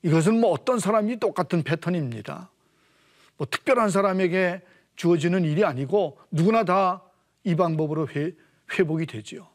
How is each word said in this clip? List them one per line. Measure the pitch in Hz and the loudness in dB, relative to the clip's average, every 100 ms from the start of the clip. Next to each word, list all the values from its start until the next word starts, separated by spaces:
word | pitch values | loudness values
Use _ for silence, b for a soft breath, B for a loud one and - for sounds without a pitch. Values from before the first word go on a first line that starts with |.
이것은 | 180 160 165 226 | 2 2 4 4
뭐 | 226 | 2
어떤 | 156 - 247 | 2 0 0
사람이 | 180 220 214 240 | 2 0 0 -2
똑같은 | 214 196 165 175 | -2 -2 -2 -2
패턴입니다. | 143 160 - 180 135 113 104 - 185 _ b b b b b b b _ | -2 -4 -2 -4 -4 -8 -10 -14 -16 _ b b b b b b b _
뭐 | 147 | -8
특별한 | - - 254 220 | -6 0 2 2
사람에게 | 190 196 190 185 185 180 180 b b b - | 2 2 2 0 2 0 -2 b b b -4
주어지는 | 170 170 165 185 | 0 2 2 0
일이 | 165 151 | 0 2
아니고 | 202 131 135 202 170 b b | 0 0 -2 0 0 b b
누구나 | 151 175 226 | 0 2 2
다 | 190 185 190 185 _ _ _ _ | 2 2 2 -2 _ _ _ _
이 | 202 | -4
방법으로 | 165 175 160 156 156 151 | 0 0 0 -2 -2 -4
회-, | 147 156 - b b b | -4 -6 -8 b b b
회복이 | - 170 160 160 | -2 0 0 -6
되지요. | 110 107 120 127 | -10 -14 -16 -18